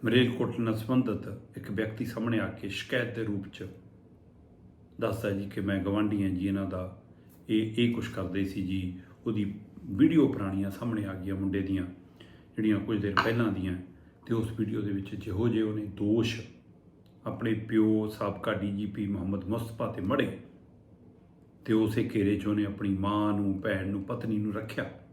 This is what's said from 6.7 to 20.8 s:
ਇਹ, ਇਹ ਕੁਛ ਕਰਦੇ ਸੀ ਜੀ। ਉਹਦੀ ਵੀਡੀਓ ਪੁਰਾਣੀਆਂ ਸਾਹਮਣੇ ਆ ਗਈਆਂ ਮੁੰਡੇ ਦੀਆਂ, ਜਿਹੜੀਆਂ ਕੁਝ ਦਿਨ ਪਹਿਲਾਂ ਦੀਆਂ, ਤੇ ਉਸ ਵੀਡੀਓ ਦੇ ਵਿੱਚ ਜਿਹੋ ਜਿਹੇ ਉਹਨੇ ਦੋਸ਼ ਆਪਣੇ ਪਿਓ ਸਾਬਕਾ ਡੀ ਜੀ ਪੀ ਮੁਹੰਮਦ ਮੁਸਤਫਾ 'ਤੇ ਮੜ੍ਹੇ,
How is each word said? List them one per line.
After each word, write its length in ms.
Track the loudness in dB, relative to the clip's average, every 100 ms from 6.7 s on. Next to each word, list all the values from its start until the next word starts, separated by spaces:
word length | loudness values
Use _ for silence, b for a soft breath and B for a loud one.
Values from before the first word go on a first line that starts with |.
| -4 -6 -10 -20 B B B 0
ਇਹ, 240 | 2 2 4
ਇਹ 160 | 2 2
ਕੁਛ 120 | -2
ਕਰਦੇ 360 | -4 -2 0 0
ਸੀ 180 | -2
ਜੀ। 380 | -2 -2 -2 -6 B B -2
ਉਹਦੀ 180 | 0 -2 -4 -12 -16 -8
ਵੀਡੀਓ 380 | 4 6 8 4
ਪੁਰਾਣੀਆਂ 440 | 2 -2 -2 -2
ਸਾਹਮਣੇ 340 | -4 -4 -4 -4
ਆ 80 |
ਗਈਆਂ 220 | -6 -4 -2
ਮੁੰਡੇ 260 | 0 0
ਦੀਆਂ, 240 | 0 0 -2 -8 B B B B B -2
ਜਿਹੜੀਆਂ 240 | 2 2
ਕੁਝ 200 | 2 0
ਦਿਨ 140 | 2 2
ਪਹਿਲਾਂ 360 | 2 4 2
ਦੀਆਂ, 240 | 2 -2 -2 -6 B B B -2
ਤੇ 80 |
ਉਸ 180 | 0 0 -2
ਵੀਡੀਓ 220 | -2 -2
ਦੇ 100 | -2
ਵਿੱਚ 220 | -4 -4 -8
ਜਿਹੋ 320 | -6 0 2
ਜਿਹੇ 160 | 4
ਉਹਨੇ 220 | 2 0 -6 -2
ਦੋਸ਼ 420 | 2 4 4 -2 -8 -16 -20 -20 -20 -20 -20 -12 -8
ਆਪਣੇ 280 | -4 0 0 2
ਪਿਓ 380 | 4 6 6 2
ਸਾਬਕਾ 440 | -2 -4 -2 -2
ਡੀ 180 | 0 0
ਜੀ 140 | -2 -4
ਪੀ 220 | -2 -2
ਮੁਹੰਮਦ 380 | -2 -2 -2 -2
ਮੁਸਤਫਾ 460 | -4 -4 -4 -4
'ਤੇ 100 | -2
ਮੜ੍ਹੇ, 360 | 0 2 0 -2 -14 -20 -20 -20